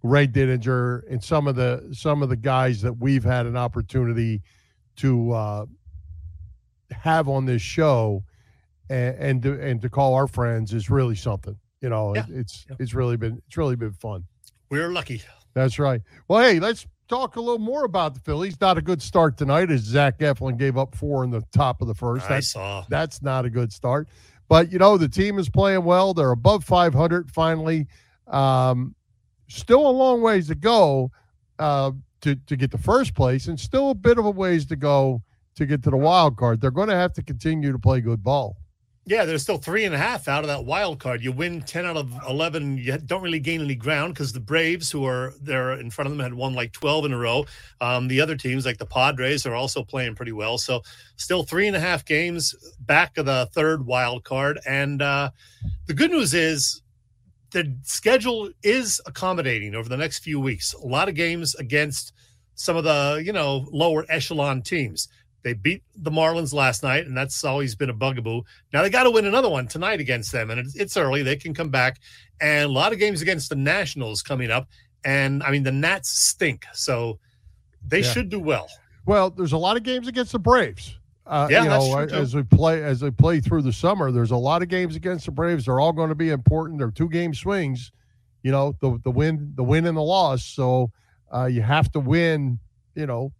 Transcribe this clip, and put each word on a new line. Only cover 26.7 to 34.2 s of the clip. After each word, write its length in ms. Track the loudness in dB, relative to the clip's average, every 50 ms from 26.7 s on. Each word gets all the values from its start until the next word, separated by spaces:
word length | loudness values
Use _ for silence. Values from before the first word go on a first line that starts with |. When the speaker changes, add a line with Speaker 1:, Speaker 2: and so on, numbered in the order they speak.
| 4 6 6 6 4
Speaker 1:
hundred 360 | 4 2 4 2 0 -2 -4
finally. 560 | -2 0 2 2 2 0 0 0 0 0 -2 -4 -8 _ _ _ _ _ _ -4
Um, 680 | 0 2 2 4 4 4 4 2 2 0 -2 -6 -10 _ _ _ _ _ _ _ _ _ _ _
still 380 | -16 -16 2 6 6 6 8
a 40 | 6
long 320 | 6 6 4 4 4 4
ways 260 | 4 4 4 4 2 0
to 60 | -6
go, 560 | 0 2 4 6 6 6 6 4 2 0 -2 -6 _ _ _ _ _ _ _ _ -4
uh, 340 | -2 0 0 0 0 -2 -4 -8 -14 _ _ _
to, 140 | -2 -2 -2
to 200 | -2 -2 -6 -2
get 140 | -2 -2 -2
to 80 | -2 -4
first 360 | 2 4 4 4 4 2 0
place, 340 | 0 2 2 2 0 -2 -4
and 100 | -8 -6
still 300 | -8 -2 0 2 2 2
a 40 | 0
bit 220 | 2 4 4 4
of 60 | 6